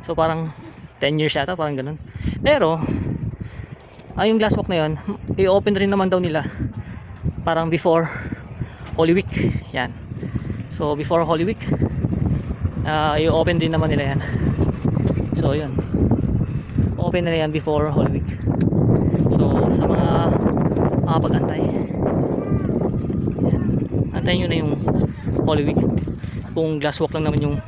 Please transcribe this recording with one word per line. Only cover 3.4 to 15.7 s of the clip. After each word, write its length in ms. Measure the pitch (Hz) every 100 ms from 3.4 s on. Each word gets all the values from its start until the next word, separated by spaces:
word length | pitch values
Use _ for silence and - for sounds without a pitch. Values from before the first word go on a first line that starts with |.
| - - - - - - - -
ah, 60 | 196
yung 80 | 220
glass 220 | 214 202
walk 100 | 202
na 160 | 180
yun, 80 | 156 156 - 202 - -
i-open 380 | 190 196 196 196
rin 80 | 196
naman 240 | 196 190
daw 80 | 185
nila 240 | 180 156 - - - - - - - - - - -
parang 240 | 160 165
before 380 | 165 180 165 165 - - - - - - - - -
Holy 160 | 165 175
Week. 160 | - - 196 - -
Yan. 240 | - 123 - - - - - - - - -
So, 200 | 151 147
before 240 | 143 170
Holy 240 | 160 160 175
Week, 140 | 226 - - - - - - - - - - - -
ah, 320 | 151 156 151 151
i-open 480 | 160 156 160 170
din 80 | 160
naman 240 | 160 160 147
nila 200 | 139 135
yan. 40 | - - - - - - - - - - - -
So, 160 | 123 143
yun. 160 | 147